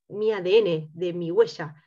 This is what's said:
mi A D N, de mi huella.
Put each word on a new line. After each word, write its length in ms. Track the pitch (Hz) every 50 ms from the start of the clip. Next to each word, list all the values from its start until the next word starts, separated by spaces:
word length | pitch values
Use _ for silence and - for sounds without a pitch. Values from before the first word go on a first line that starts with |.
| _ -
mi 240 | - 208 214 220 220
A 80 | 196
D 180 | 175 180 196 233
N, 320 | 214 175 165 156 156 156 156
de 200 | 165 180 175 170
mi 180 | 175 170 165
huella. 460 | 175 214 226 226 - - 160 156 - - _